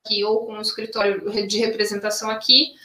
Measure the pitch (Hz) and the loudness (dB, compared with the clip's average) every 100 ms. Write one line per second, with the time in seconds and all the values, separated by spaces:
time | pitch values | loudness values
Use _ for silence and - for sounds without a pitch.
0 | - 208 208 220 220 214 214 - 220 220 | -4 0 2 2 0 -4 -6 -4 -6 0
1 | 202 196 202 214 196 208 226 220 208 202 | 0 0 -2 -2 -2 0 0 0 -2 -2
2 | 208 208 220 214 - 262 294 - | -4 -4 -4 -2 4 4 4 -4